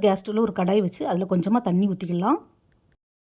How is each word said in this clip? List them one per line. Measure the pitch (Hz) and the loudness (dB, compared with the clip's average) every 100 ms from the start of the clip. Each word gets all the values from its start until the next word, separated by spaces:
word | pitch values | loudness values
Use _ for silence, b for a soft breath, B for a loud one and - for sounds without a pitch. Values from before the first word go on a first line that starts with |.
கேஸ் | 202 190 | 2 0
ஸ்டவ்ல | 214 208 | -2 0
ஒரு | 220 190 | 0 0
கடாய் | 180 208 | 2 2
வச்சு | 180 - 294 | 0 -2 -2
அதுல | 180 190 | -2 0
கொஞ்சமா | 180 185 240 240 | 0 2 0 2
தண்ணி | 180 202 | 0 0
ஊத்திக்கலாம். | 185 175 175 202 370 - _ _ _ _ _ _ _ _ | -2 -4 -2 0 -2 -4 _ _ _ _ _ _ _ _